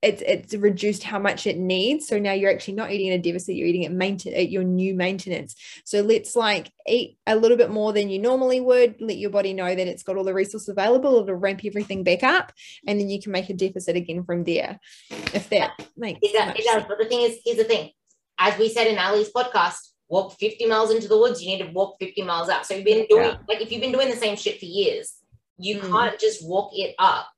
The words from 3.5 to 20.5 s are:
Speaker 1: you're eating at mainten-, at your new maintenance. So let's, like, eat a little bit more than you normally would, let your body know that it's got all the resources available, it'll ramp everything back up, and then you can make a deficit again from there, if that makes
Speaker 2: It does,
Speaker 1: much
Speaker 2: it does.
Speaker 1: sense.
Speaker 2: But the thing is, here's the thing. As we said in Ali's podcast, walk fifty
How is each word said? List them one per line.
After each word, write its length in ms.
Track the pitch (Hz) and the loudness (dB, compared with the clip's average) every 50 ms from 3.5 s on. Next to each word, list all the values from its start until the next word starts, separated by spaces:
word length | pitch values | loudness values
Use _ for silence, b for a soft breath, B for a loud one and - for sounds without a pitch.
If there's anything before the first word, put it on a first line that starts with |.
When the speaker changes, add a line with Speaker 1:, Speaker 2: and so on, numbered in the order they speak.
| 185 | -6
Speaker 1:
you're 120 | - - - | -2 0 0
eating 180 | 175 180 175 | 0 0 -2
at 60 | - | -4
mainten-, 440 | 180 180 185 196 202 185 - - - - | -2 -2 -2 -2 -4 -6 -8 -6 -2 -2
at 120 | 185 - | -2 -2
your 140 | 175 196 185 | -2 -2 0
new 320 | 185 185 180 185 190 190 | 0 0 0 0 -2 0
maintenance. 600 | 180 180 185 196 190 175 190 175 - - 127 - B B B B B B | 0 -2 -2 -2 -4 -6 -8 -8 -8 -8 -12 -16 B B B B B B
So 180 | - - 208 | -4 -2 0
let's, 340 | 202 208 226 220 - - - | 2 4 2 2 2 -2 -2
like, 360 | 240 226 214 208 185 160 - _ _ _ - | 0 0 2 0 -2 -4 -8 _ _ _ 0
eat 300 | 220 247 - - - _ _ - | 0 0 0 -2 -10 _ _ 0
a 80 | 220 | 2
little 220 | 214 226 226 247 233 | 4 6 6 6 6
bit 120 | 233 - | 4 2
more 220 | 202 214 214 220 208 | 2 -2 0 0 0
than 160 | 208 208 202 | 0 0 0
you 80 | 196 190 | -2 -2
normally 400 | 208 233 254 262 262 254 254 254 | 0 2 2 2 2 2 2 2
would, 360 | 254 254 247 247 247 240 214 - | 4 4 6 6 6 4 2 -2
let 180 | - 226 202 - | -8 -6 -6 -4
your 120 | 196 208 | -6 -2
body 220 | 202 202 196 196 190 | 0 0 0 0 -2
know 200 | 190 185 180 185 | -2 -2 -2 0
that 140 | 185 185 180 | 0 -2 -4
it's 160 | 175 - - | -4 -8 -8
got 140 | - 190 196 | -6 -4 -4
all 60 | 190 | -2
the 100 | 190 190 | -2 0
resources 360 | 190 190 196 - 220 - - | 0 -2 -2 -4 -12 -10 -2
available, 520 | 196 190 196 214 240 262 262 285 262 233 | 0 2 4 4 4 4 4 6 4 4
it'll 140 | 208 190 190 | 4 2 -4
ramp 260 | 180 185 196 196 196 - | 0 0 -2 -2 -2 -6
everything 380 | 208 202 208 208 202 196 190 185 | -6 -6 -6 -6 -4 -6 -2 2
back 200 | 180 175 180 - | 2 2 4 4
up, 280 | 262 320 370 - - - B B B B B B - | 4 2 2 0 -2 -12 B B B B B B -2
and 120 | 208 208 | -2 -2
then 100 | 202 196 | 0 -2
you 120 | 196 196 | -4 -6
can 100 | 196 208 | -6 -4
make 180 | 196 180 190 190 | -4 -4 -4 -4
a 40 | 196 | -4
deficit 420 | 180 190 185 190 190 180 - 175 | -2 -2 -2 -2 -6 -4 -2 -2
again 280 | 180 175 175 165 175 180 | -2 -2 -4 -8 -8 -6
from 200 | 175 175 175 170 | -4 -4 -4 -2
there, 360 | 165 170 - - - 202 208 B B B B B B | 0 -2 -2 -2 -4 -8 -12 B B B B B B
if 380 | B - - - - 202 202 - | B -10 -8 -4 -4 -4 -4 0
that 300 | - 196 - - - - - - _ | 0 0 0 0 -6 -10 -18 -20 _
makes 240 | - 233 214 - - - | -12 -10 -10 0 2 2
Speaker 2:
It 100 | 415 415 | 4 4
does, 140 | 427 427 - | 2 0 0
Speaker 1:
much 120 | - - | -2 -2
Speaker 2:
it 40 | 220 | 0
does. 80 | 233 226 | 2 2
Speaker 1:
sense. 120 | 214 - - | 2 0 -2
Speaker 2:
But 100 | 202 214 | -2 -4
the 80 | 226 | -2
thing 160 | 226 247 240 | 0 0 2
is, 160 | 240 233 233 - _ | 2 0 0 -2 _
here's 120 | 233 233 202 | -4 0 0
the 60 | 220 | 2
thing. 260 | 220 233 196 156 156 _ _ _ _ _ _ _ _ _ - | 2 2 0 0 -6 _ _ _ _ _ _ _ _ _ 2
As 180 | 185 202 202 202 | 2 2 4 2
we 100 | 220 226 | 0 0
said 180 | 220 233 226 220 | 2 2 2 2
in 100 | 214 196 | 2 2
Ali's 320 | 180 190 202 214 214 214 | 0 2 2 2 0 0
podcast, 460 | - 247 247 247 - 208 - - - - - - _ _ _ _ | 0 -2 -2 0 2 2 2 2 0 -6 -18 -20 _ _ _ _
walk 280 | - 143 151 - - _ | 0 0 0 0 -6 _
fifty 280 | 202 214 | -4 -4